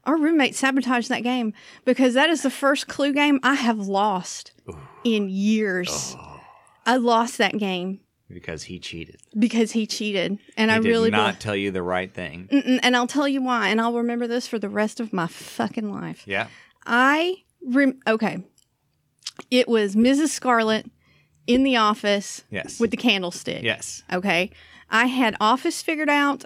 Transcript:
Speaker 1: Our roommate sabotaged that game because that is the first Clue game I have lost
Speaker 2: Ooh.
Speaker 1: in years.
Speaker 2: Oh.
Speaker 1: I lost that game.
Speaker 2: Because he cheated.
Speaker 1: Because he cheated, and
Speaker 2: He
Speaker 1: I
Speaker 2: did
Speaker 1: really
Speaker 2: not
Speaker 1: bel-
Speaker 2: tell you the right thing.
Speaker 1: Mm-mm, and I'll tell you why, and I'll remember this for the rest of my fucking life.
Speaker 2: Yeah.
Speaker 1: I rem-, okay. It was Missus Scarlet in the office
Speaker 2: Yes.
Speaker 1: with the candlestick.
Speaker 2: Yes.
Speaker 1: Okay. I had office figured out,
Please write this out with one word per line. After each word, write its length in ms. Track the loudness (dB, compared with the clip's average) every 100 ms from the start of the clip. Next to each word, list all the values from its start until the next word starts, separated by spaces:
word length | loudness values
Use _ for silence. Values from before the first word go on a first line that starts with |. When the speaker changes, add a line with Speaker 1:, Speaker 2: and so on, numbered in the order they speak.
| -2
Speaker 1:
Our 120 | 0
roommate 380 | 2 2 0 0
sabotaged 520 | 0 0 0 -2 -2
that 160 | -4
game 300 | -2 -2 -4 -6 -16 -6 0
because 300 | 2 4 4
that 140 | 2
is 120 | 2
the 80 | -2
first 380 | 0 0 0 -2
Clue 240 | -2 0
game 260 | 2 4 4
I 100 | 2
have 240 | 2 0 0
lost 720 | 0 0 2 0 -4 -12 -16 _ -16
Speaker 2:
Ooh. 100 | -16 -16 -4 0
Speaker 1:
in 240 | 0 0
years. 840 | 0 2 2 2 -2 -4 -6 -8 -12
Speaker 2:
Oh. 220 | -18 -20 -20 -20 _ _ 0
Speaker 1:
I 120 | 2
lost 400 | 4 2 2 0
that 200 | 0 0
game. 440 | -2 -2 -4 -8 _ _ -20
Speaker 2:
Because 340 | -16 -10 -10
he 140 | -10 -12
cheated. 420 | -12 -12 -14 -18 _ 0
Speaker 1:
Because 320 | 0 2 0
he 140 | 0 -4
cheated, 500 | -4 -4 -2 -2 -4 _ -2
and 120 | 2
Speaker 2:
He 60 | 2
Speaker 1:
I 40 |
Speaker 2:
did 80 | 4
Speaker 1:
really 220 | 4 4
Speaker 2:
not 240 | 2 2 -2
Speaker 1:
bel- 40 |
Speaker 2:
tell 160 | -4 -2
you 160 | -2
the 120 | -2
right 280 | -2 -2 -4
thing. 360 | -8 -10 -10 0
Speaker 1:
Mm-mm, 280 | 0 2 2
and 140 | 2 2
I'll 100 | 0
tell 200 | 0 0
you 140 | 0
why, 280 | 0 0 0
and 100 | 0
I'll 140 | 0
remember 340 | 0 -2 -2 -4
this 200 | -4 -4
for 120 | -6
the 80 | -4
rest 300 | -2 -2 -4
of 140 | -6
my 140 | -4 -4
fucking 680 | -6 -12 -4 -4 -4 -6
life. 300 | -6 -10 -12 -6
Speaker 2:
Yeah. 220 | -4 -4 -10 -20 _ -2
Speaker 1:
I 580 | 2 4 2 -2 -6 _ _
rem-, 360 | -2 2 2 0 -2
okay. 340 | 0 0 -4 -12 _ _ _ _ _ _ _ -18 -14 0
It 160 | 2 4
was 280 | 2 2 4
Missus 360 | 4 4 2
Scarlet 560 | 0 0 2 2 0 -4 _ _ _ _ _ 0
in 180 | 2
the 140 | 4 4
office 680 | 2 2 0 0 -2 -12 -10
Speaker 2:
Yes. 300 | -8 -6 -2
Speaker 1:
with 120 | -2
the 60 | 0
candlestick. 640 | 2 2 -2 -8 -8 -4
Speaker 2:
Yes. 400 | -2 -4 -6 -14 -6
Speaker 1:
Okay. 400 | -4 0 0 0 -8 -20 -20 -2
I 160 | 2 2
had 280 | 2 0 2
office 400 | 2 2 0 -4
figured 280 | -4 -2 2
out, 360 | 2 2 -2